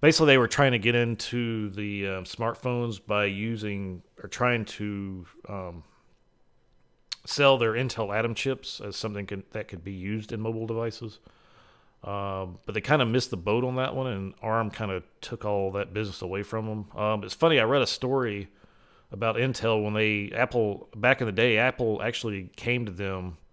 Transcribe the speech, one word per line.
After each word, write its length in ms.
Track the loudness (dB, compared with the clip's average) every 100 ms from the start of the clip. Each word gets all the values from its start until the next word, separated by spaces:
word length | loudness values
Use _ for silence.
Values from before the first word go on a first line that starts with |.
basically 260 | 8 8 8
they 120 | 8
were 100 | 6
trying 240 | 4 4
to 60 | 6
get 160 | 4 2
into 720 | 2 0 -4 -2 -2 -2 -4
the, 380 | -4 -6 -4 -4
um, 160 | -4
smartphones 720 | -8 -4 -4 -2 -2 0 -2 -4 -2
by 200 | 2 2
using, 760 | 0 -2 -4 -4 -4 -6 -10 -14 _
or 80 | -14
trying 360 | -2 0 0
to, 600 | -4 -6 -6 -4 -6 -8 -14 -18 -12
um, 360 | -10 -10 -12 -18 _ _ _ _ _ _ _ _ _ _ _ _ -16
sell 340 | -8 4 6 6
their 160 | 4
Intel 380 | 0 -2 -2 -2
Atom 220 | 0 -2
chips 460 | -2 -4 -4 -6 -10
as 160 | -10 -6
something 280 | -6 -6
can, 200 | -6 -8 -8
that 160 | -10 -10
could 160 | -10
be 80 | -10
used 400 | -8 -4 -6 -6
in 80 | -6
mobile 260 | -4 -4 -4
devices. 540 | -4 -4 -6 -14 -16 -20 _ _ -20 -20 _ _ _
Um, 540 | -8 -6 -4 -6 -6 -10 -6
but 80 |
they 60 | -6
kinda 260 | 2 4 4
missed 240 | 2 0
the 60 | -4
boat 260 | 0 2
on 140 | 2 -2
that 180 | -2
one, 140 | -2 -4
and 260 | -4 -6 -8
arm 300 | -2 0 -2
kinda 320 | -4 -4 -4 -8 _
took 240 | -12 -8
all 260 | -2 0 0
that 240 | -2 -4
business 260 | -4 -4 -6
away 220 | -6 -6
from 260 | -4 -4 -4
'em. 300 | -6 -8 -2
Um, 240 | 0 0
it's 100 | -4
funny, 280 | 2 6 6
I 20 |
read 180 | 6 4
a 60 | 2
story 640 | 0 0 2 0 -2 -8 _ _ _ _ _ _
about 240 | -2 -2 2
Intel 480 | 0 0 2 2
when 100 | 2
they, 380 | 2 2 2 -2
Apple, 560 | -2 0 2 0 0 -8 0
back 240 | 2 4
in 60 | 2
the 60 |
day, 260 | 4 4 6
Apple 440 | 2 2 0 0
actually 480 | -2 -4 -6 -6 -8 -8
came 300 | -2 -2 -2
to 40 |
them 460 | -4 -4 -4 -6 -10 -18